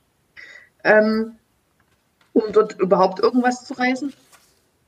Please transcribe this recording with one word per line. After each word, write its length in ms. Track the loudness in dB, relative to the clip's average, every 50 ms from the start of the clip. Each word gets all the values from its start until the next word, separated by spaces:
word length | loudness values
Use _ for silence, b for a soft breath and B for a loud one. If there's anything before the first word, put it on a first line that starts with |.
| _ _ _ _ _ _ _ B B B B B B B B _ 0
ähm, 540 | 2 4 4 4 2 0 -4 -4 -6 -10 _ _ _ _ _ _ _ _ _ _ _ _ _ _ _ _ _ _ _ -2
um 120 | -2 -2 0 2
dort 280 | 0 0 0 -2 -4
überhaupt 400 | -2 0 2 2 2 0 0 0
irgendwas 460 | -2 0 0 2 0 0 -2 -4 -8
zu 80 | -14 -8
reißen. 400 | -4 -2 -2 -2 -4 -6 -12 -12 _ _ _ _ -20 _ _ _ _ _ _ _ _ _